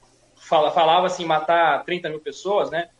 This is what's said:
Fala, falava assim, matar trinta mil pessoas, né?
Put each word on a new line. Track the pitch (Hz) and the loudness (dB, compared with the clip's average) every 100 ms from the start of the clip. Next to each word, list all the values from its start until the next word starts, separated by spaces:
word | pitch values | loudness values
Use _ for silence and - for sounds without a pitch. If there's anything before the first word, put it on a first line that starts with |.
| _ _ _ _ | _ _ _ _
Fala, | - 165 151 | 0 2 2
falava | 180 160 175 185 | 2 4 4 2
assim, | 180 | -4
matar | 165 156 156 170 160 139 | -2 -2 2 2 2 0
trinta | - 175 165 | -4 -6 -6
mil | 156 | -8
pessoas, | 147 131 185 202 175 | -10 -10 -4 -2 -2
né? | 156 170 | -4 -8